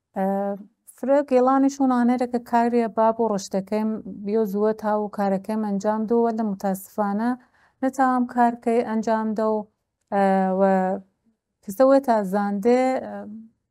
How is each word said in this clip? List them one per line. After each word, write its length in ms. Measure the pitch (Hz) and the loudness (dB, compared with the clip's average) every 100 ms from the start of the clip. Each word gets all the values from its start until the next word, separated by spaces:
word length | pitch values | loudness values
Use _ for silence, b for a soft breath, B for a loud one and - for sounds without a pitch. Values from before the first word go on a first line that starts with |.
| _ 196 | _ -4
ئە، 100 | 196 196 202 202 - _ _ | -2 -2 -4 -6 -12 _ _
فرە 260 | _ 254 285 | _ 0 0
گێڵانی 480 | 294 254 254 269 269 | 2 2 4 4 2
شونانەرە 560 | 277 262 247 240 247 247 | 2 0 2 2 0 -2
کە 140 | 240 | -4
کاریە 480 | 240 233 240 240 226 | 0 0 2 0 0
با 200 | 226 220 | 2 0
بۆ 120 | 226 226 | 2 -2
ڕشتەکەیم 600 | 202 - 196 190 214 220 220 190 185 | -2 -4 -6 -4 -4 -2 -6 -10 -10
بیۆ 200 | 202 220 | -4 -2
زووە 280 | 208 202 214 | 0 0 0
تا 180 | 220 214 | 0 -2
و 140 | 214 208 | -2 -4
کارەکەیم 540 | - 196 190 196 220 | -2 -2 -2 -2 -4
ئەنجام 380 | 214 196 214 214 220 | -2 -2 -2 -2 0
دۆوە 240 | 233 233 | 2 2
لە 120 | 220 | 0
متاسفانە 840 | 214 196 196 190 - - 202 202 240 247 b b b _ | -4 -4 -4 -4 -6 -4 -2 -2 -2 -4 b b b _
نەتاوام 420 | 262 269 262 254 247 | -4 0 2 2 0
کارکەی 540 | 247 240 240 240 233 | 2 2 2 -2 0
ئەنجام 440 | 226 220 220 220 220 | 0 -4 -2 -2 -2
دە 120 | 214 220 | -2 -2
و، 120 | 214 214 _ _ _ _ | -2 -6 _ _ _ _
ئە، 100 | 202 196 190 190 | 0 2 2 2
و 120 | 185 196 190 185 196 - _ _ _ _ _ - | 2 4 4 0 -4 -8 _ _ _ _ _ -8
کەسە 140 | 196 | 2
وێ 140 | 269 269 | 4 6
تا 160 | 269 220 | 4 0
زاندێ، 580 | 190 202 202 202 240 247 262 | 0 -2 -2 0 2 2 2
ئە، 180 | 262 208 202 208 220 226 _ _ | -2 -6 -12 -14 -16 -20 _ _